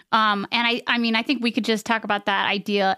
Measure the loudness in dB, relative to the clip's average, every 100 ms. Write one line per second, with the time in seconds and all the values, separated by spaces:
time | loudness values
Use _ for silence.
0 | -2 0 2 0 -2 0 0 0 0 0
1 | 0 0 0 -2 -2 -2 0 0 0 -2
2 | 0 -2 0 0 0 -2 0 0 2